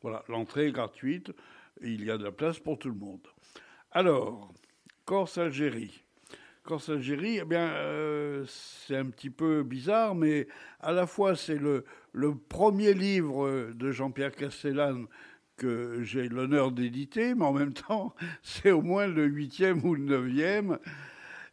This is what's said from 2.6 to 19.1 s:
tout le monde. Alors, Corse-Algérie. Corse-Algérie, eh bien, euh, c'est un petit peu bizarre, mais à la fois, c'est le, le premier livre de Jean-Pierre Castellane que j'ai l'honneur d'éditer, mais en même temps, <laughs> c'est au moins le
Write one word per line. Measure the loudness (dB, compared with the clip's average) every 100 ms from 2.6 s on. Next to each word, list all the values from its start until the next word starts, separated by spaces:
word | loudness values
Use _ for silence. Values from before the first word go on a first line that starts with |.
| -6 -6
tout | -6
le | -8
monde. | -10 -14 -18 _ _ -20 -20 -20 _
Alors, | 2 4 4 0 -8 -14 -20 _ _ _ _
Corse-Algérie. | -2 -2 0 -2 -2 0 -2 -2 -10 -16 _ _ -20 -20 -20 _
Corse-Algérie, | -8 -6 -4 -4 -2 -2 -2 -2
eh |
bien, | 0 0 2
euh, | -2 -4 -2 -2 -2 -2 -4 -8
c'est | -12 -18 -14 -4
un | -2 -2
petit | -6 -10
peu | -2 2 2
bizarre, | 0 -4 2 2 2
mais | 4 4 2 -2 -10 -20 -8
à | 0
la | 2 2
fois, | 2 2
c'est | 2 0 0
le, | 2 0 -2 -18 _
le | 0 0 0
premier | -4 4 4 6 6
livre | 6 4 2 2 0 0 0 -4
de | -4 -4
Jean-Pierre | -2 -4 -2 -4 -4
Castellane | -8 -4 -2 2 2 0 -8 -14 -20 -20 _ -4
que | -2 -2 -4 -4
j'ai | -4 -4 -2
l'honneur | -2 2 4 4
d'éditer, | 2 -2 -4 -4 0 0
mais | 2 2
en |
même | 2 0
temps, | -2 -4 -2 -4 -8 -12
<laughs> | -12
c'est | -12 2 6
au | 6
moins | 4 2
le | 2